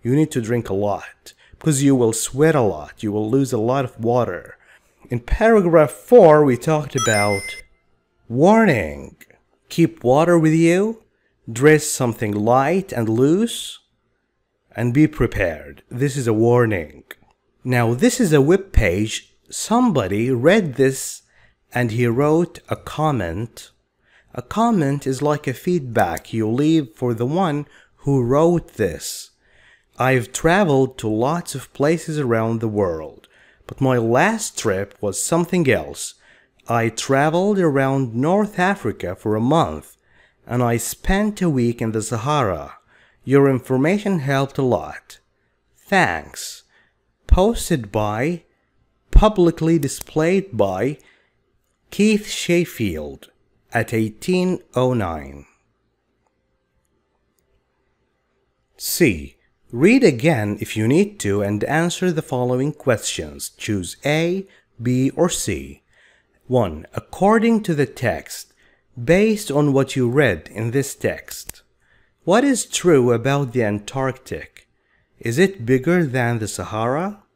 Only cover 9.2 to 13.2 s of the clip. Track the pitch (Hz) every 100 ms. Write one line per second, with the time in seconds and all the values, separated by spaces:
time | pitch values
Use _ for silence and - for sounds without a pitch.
9.2 | - _ _ _ _ - 160 - 120 135
10.2 | 170 170 156 160 165 180 214 226 _ _
11.2 | _ _ - 113 147 151 - - 123 107
12.2 | 107 104 107 127 139 185 180 120 110 113